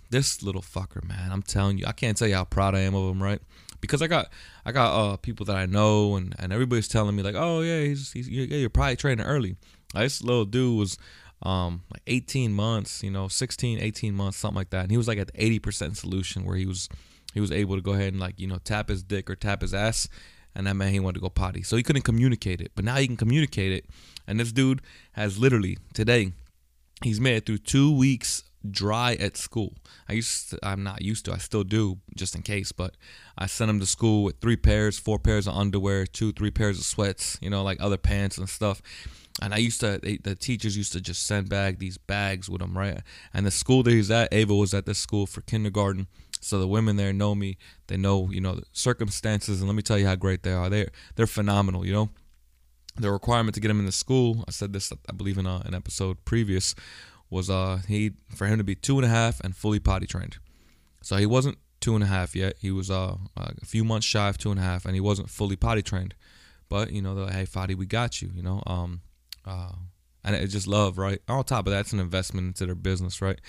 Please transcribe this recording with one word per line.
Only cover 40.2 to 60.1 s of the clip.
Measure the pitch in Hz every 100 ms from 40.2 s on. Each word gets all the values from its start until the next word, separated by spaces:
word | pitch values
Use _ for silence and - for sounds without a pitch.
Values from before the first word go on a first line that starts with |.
| 101
teachers | 92 - 117 110 101
used | 98
to | 92
just | 92 95 -
send | 104 95
back | 101 98 92
these | 95 92
bags | - 101 101 92 92
with | 92
him, | 92 92
right? | 101 - - - -
And | - 101
the |
school | - - 131
that | 120
he's | 117 101
at, | 113 117
Ava | 107 104
was | 101 101
at | 101
this | 95 101
school | - 104
for | 98 -
kindergarten. | - 110 107 104 98 95 95 - - -
So | - 98
the | 95
women | 107 110 101
there | 98
know | 98 104 101
me. | 98 92 - - -
They | 95
know, | 98 98 92
you | 95
know, | 95 87
the | -
circumstances. | - 123 120 110 - 110 104 - 95
And | 98
let | 107
me |
tell | - 104
you | 98
how | 92
great | 95 92
they | 95
are. | 92 90
They're, | 104 - - -
they're | - 113
phenomenal, | - 101 101 98 90 92
you |
know? | 101 107 - - _ _ _ _ _ - -
The | 104
requirement | 101 - 117 110
to | 104
get | 107
him | 104
in | 98
the |
school, | - - 131 120 113 -
I |
said | - 101
this, | 98 -
I | - -
believe, | 95 98 95
in | 92
a, | 92
an | 87
episode | 90 - - 95 92
previous, | - 117 104 92 - - - - - - -
was, | 92 92
uh, | 95 95 95 92
he, | 104 107 - -
for | - 98
him | 110
to |
be | 98
two | 95 - 135
and | 123
a |
half | 113 117 -
and | 95 92
fully | 107 104
potty | - 95
trained. | 95